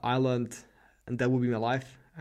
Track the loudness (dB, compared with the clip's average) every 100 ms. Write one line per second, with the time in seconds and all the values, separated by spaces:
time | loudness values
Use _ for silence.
0 | 0 2 2 0 -2 -8 -20 _ -20 _
1 | -8 0 2 2 2 0 0 -2 -4 -20
2 | -20 -12